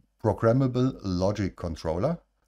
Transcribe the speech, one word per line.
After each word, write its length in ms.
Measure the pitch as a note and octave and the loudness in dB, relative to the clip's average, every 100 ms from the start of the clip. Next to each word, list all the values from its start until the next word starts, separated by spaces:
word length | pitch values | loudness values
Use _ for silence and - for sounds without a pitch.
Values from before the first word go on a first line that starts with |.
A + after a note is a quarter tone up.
| _ _ | _ _
Programmable 800 | A2 F#2+ A2+ C3 C3 B2 B2+ - | -2 2 2 4 2 2 0 -2
Logic 520 | F#2+ F2+ F#2+ G#2+ F#2 | -4 0 0 0 -4
Controller, 680 | - E2+ D#2 E2 E2+ C3+ E3+ _ _ | -4 -8 -6 -4 -2 -2 -4 _ _